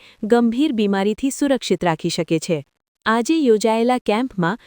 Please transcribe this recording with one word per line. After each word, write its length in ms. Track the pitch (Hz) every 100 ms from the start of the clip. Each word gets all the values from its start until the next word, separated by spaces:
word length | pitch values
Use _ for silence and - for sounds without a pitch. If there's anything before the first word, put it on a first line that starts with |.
| - -
ગંભીર 500 | 208 240 233 233 311
બીમારીથી 580 | 226 202 196 196 214 269
સુરક્ષિત 540 | - 285 262 - 180
રાખી 240 | 175 160 175
શકે 300 | - 165 160
છે. 280 | - 156 - _ _ _ 214
આજે 280 | 226 226
યોજાયેલા 640 | 320 269 220 220 226 233 254
કેમ્પમાં 600 | - 208 262 - 165 220